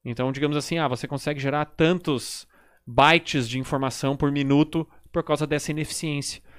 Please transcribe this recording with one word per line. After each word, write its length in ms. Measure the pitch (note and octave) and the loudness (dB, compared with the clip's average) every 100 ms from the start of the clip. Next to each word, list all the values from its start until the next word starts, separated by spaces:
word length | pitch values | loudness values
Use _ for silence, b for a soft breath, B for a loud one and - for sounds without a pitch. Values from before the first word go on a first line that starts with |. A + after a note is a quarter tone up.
| B2 | -8
Então, 260 | A#2+ C3 | -4 -4
digamos 240 | C3+ D3 D3 | -2 -2 -2
assim, 220 | C#3 E3+ | -2 -2
ah, 100 | D3 | 0
você 200 | B2 - | -2 -4
consegue 320 | C#3 - D3 | -6 -4 -4
gerar 260 | C3+ D3 D3+ | -2 -2 -2
tantos 840 | - D#3+ F3+ D#3+ C3 - - - b b b - | 2 2 2 0 -2 -4 -12 -16 b b b -2
bytes 640 | A#2+ C#3+ E3+ E3 D3 A#2 | 6 8 6 4 -2 -2
de 100 | B2+ | -4
informação 560 | B2+ C#3 C3+ - C3+ C#3 | -4 -2 -2 -2 -2 0
por 160 | C#3+ | 0
minuto 560 | C#3+ C#3 C#3+ D3+ E3 D#3 b - | 0 4 4 4 0 -6 b -8
por 120 | E3+ | -4
causa 240 | D#3 D3 D3+ | -2 -2 0
dessa 240 | D3 - | -2 -2
ineficiência. 720 | D#3 D3+ - D#3+ C#3+ C#3 - b | -4 -6 -6 -4 -4 -6 -10 b